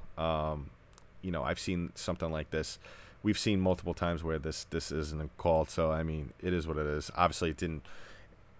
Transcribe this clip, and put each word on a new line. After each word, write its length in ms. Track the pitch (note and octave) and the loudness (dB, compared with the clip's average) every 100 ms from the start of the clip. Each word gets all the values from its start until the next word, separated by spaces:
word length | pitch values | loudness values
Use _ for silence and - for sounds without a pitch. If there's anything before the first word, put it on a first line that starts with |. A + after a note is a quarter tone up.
| - - | 0 -2
Um, 520 | D#2+ D#2 D#2 D2+ C#2+ - - - - - | 0 2 0 -2 -6 -14 -20 -20 -20 -8
you 100 | F#2 | -4
know, 120 | E2 | -2
I've 160 | B1+ - | 0 -2
seen 340 | - F2+ E2+ - | 0 0 -2 -4
something 340 | - E2 E2 | -4 -2 -2
like 220 | D#2 D2+ | -2 -2
this. 260 | D#2 D#2 - - - - - | -2 -2 -6 -14 -18 -20 -2
We've 160 | G#2+ G2+ | 0 2
seen 220 | A2+ G2 | 4 4
multiple 320 | F#2 F2+ E2+ | 4 2 0
times 280 | E2 F2 E2 | 0 0 0
where 160 | D#2+ D#2+ | 0 -2
this, 280 | D#2 - - | -2 -4 -4
this 260 | D#2+ - | -4 -2
isn't 460 | D2 D2+ D2+ D2+ - | -2 -2 -4 -6 0
called. 320 | F2 D#2+ D#2 | 4 4 4
So, 240 | - D#2+ | 2 2
I 100 | D#2+ | 2
mean, 300 | D#2+ D#2 C2+ - | 0 -2 -6 -4
it 100 | F2+ | 0
is 160 | F2 D#2+ | 0 0
what 80 | D2+ | 0
it 100 | D2+ | 0
is. 240 | D2+ - - | -2 -2 2
Obviously, 340 | F2 - E2+ | 2 4 -2
it 80 | - | 0
didn't, 260 | F2 D#2 - - - - - - - | -2 -4 -8 -12 -12 -16 -20 -20 -20